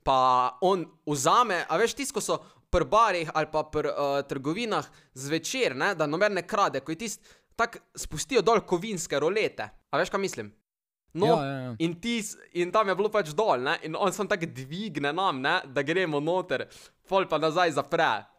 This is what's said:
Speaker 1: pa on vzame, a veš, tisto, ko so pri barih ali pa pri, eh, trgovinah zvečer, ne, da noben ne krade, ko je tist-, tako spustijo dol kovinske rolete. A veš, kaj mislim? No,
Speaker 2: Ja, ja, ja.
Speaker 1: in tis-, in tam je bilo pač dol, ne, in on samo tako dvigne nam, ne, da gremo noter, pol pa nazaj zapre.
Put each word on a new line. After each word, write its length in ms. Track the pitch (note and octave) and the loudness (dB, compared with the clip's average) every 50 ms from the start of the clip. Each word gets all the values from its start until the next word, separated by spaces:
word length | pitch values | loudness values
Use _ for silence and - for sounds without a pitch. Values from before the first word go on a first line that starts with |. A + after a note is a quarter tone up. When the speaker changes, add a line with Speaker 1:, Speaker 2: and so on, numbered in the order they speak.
Speaker 1:
pa 160 | _ D3 C3+ C3 B2+ C3 B2+ B2 B2 B2 - - | _ 2 4 4 6 6 6 4 4 0 -2 0
on 260 | - F3 G3 F#3 D#3+ - _ _ _ | 2 2 2 2 -2 -6 _ _ _
vzame, 640 | - D3 C#3+ B2+ D#3+ F#3 A3+ B3 A3 F#3+ E3+ D3 | -4 -4 0 4 4 6 6 4 4 2 -2 -2
a 120 | - D#3 | 0 0
veš, 180 | E3+ A3+ A3 - | 2 2 0 0
tisto, 200 | - C#4 - - | -4 -8 -6 -4
ko 60 | G#3+ - | -6 -2
so 160 | - E3+ D3 - - _ _ _ | -2 -2 -2 -4 -12 _ _ _
pri 180 | _ - F3+ D#3+ | _ 0 0 2
barih 460 | C3 C3 G#3+ A#3 A3 F#3 F3 D#3+ C#3+ | 4 4 4 6 4 4 0 -2 -2
ali 160 | - D#3 D#3 | -2 -2 -2
pa 160 | D3+ - D#3 D3 | 0 -2 -4 -4
pri, 240 | - - D3+ D3 D3 | -2 -4 -2 -2 -2
eh, 60 | - G#2+ C#3+ C#3 C#3 C#3+ C#3 | -2 0 0 0 0 -2 -2
trgovinah 600 | C#3 - C#3 C3 C#3+ D#3+ G#3 A#3+ A3+ G3 D#3+ C#3 - _ - _ _ | -2 -6 -4 -4 -4 -4 -2 -2 -2 -2 -2 -2 -4 _ -20 _ _
zvečer, 640 | _ C3 C3 C#3 D3+ D#3+ D#3+ - - C4 A#3+ F3 C3 | _ -12 -6 -2 -4 -2 -2 -4 -2 0 0 0 0
ne, 180 | B2+ D#3 F#3+ G3+ | 0 0 -2 0
da 140 | D#3+ D#3 | 0 0
noben 260 | D3 D3 E3+ G#3 G#3+ G#3 | -2 0 0 0 2 0
ne 100 | F3+ E3+ | -2 -4
krade, 380 | - A3 G#3 G3 E3+ C3 - | -2 0 0 0 2 0 -4
ko 100 | E3 - | -6 -6
je 60 | D#3+ D#3+ | -10 -8
tist-, 220 | - C#3+ - - _ - - _ _ _ _ | -8 -10 -10 -12 _ -20 -20 _ _ _ _
tako 260 | - A3+ A#3 - - _ _ _ | -2 -2 -2 -2 -14 _ _ _
spustijo 500 | C3 - - - D3+ - - C4+ A#3+ F3 | -14 -12 -10 -8 -10 -6 0 0 2 4
dol 180 | G3 A#3 G#3 | 6 4 4
kovinske 560 | - - F#3 F3 F3 A3+ G#3+ E3+ - - - | 4 0 -2 -2 -2 -4 -6 -6 -6 -2 -2
rolete. 520 | C#3+ C#3+ D#3+ G3 A3 G3+ C#3+ - - A2 G#2 - - _ | 0 0 2 2 2 0 -2 -2 -6 -10 -10 -12 -20 _
A 100 | _ - | _ 0
veš, 140 | C#3 F3 F#3 | 0 0 0
kaj 100 | - G3 | 0 -2
mislim? 320 | G3 F#3 - - A2 G#2 - _ _ _ _ _ _ _ _ _ _ _ _ | -2 -2 -4 -6 -10 -12 -14 _ _ _ _ _ _ _ _ _ _ _ _
No, 120 | D#3 F#3 - | 0 4 4
Speaker 2:
Ja, 140 | - E3 C#3+ | 4 4 4
ja, 160 | C#3 C#3 C3+ | -2 -4 -6
ja. 140 | C3 B2+ A#2+ | -6 -8 -4
Speaker 1:
in 180 | G#2+ D#3+ E3+ E3+ | -2 -2 -2 -2
tis-, 400 | E3+ F3 A#3 A#3+ A#3 G3+ - - - - - | -4 -4 -4 -4 -4 -4 -6 -12 -16 -20 -10
in 200 | _ F3 F3 F3+ | _ -4 -4 0
tam 180 | F3+ G#3+ A3 G3 | 2 0 2 2
je 60 | F#3 | 2
bilo 140 | F3 G3+ G#3+ | 0 0 0
pač 200 | G#3 G#3+ G3 D3+ | 0 0 -2 0
dol, 320 | D3+ D3 A3+ G#3+ D#3 B2 | -2 0 2 2 2 2
ne, 180 | B2 C#3 E3 - | 2 -2 -2 -2
in 140 | - D#3 D#3+ | -4 -8 -4
on 160 | - G3+ F#3+ | 0 0 0
samo 180 | F3+ - G3+ F#3+ | 0 -2 -2 -2
tako 180 | G#3 F#3+ E3 E3 | -2 -2 -2 -8
dvigne 640 | A#2+ B2 C3+ C3 D3+ F3+ G#3+ A3 D3+ D3 C#3+ C#3+ D3 | -8 -12 -12 -10 -10 -8 -8 -6 -6 -4 -2 -2 -2
nam, 260 | F3 G3 F#3+ D#3+ C3 | 0 0 0 0 0
ne, 220 | B2+ C#3+ E3+ F#3 - | 0 0 0 0 -2
da 200 | - B2+ C#3+ C#3 | -2 -4 -2 -2
gremo 360 | C3+ E3 F#3 F#3+ E3 D3+ C#3+ | 0 0 0 0 0 0 -2
noter, 480 | D3 D#3 F3 F#3 F3 - C#3+ B2 A2+ - - - - - _ _ _ | 0 0 0 0 0 -2 -4 -4 -4 -8 -12 -20 -20 -20 _ _ _
pol 240 | _ F#3 G3 F#3 | _ 0 0 0
pa 120 | - E3 D3+ | 2 0 0
nazaj 320 | D3+ D#3+ D3+ F3 F3+ E3+ D3 | 0 0 2 2 2 2 2
zapre. 520 | C#3+ C3+ - - E3 E3 C#3+ A2+ G2+ G2+ _ _ | 0 -2 -2 0 2 2 2 2 -2 -4 _ _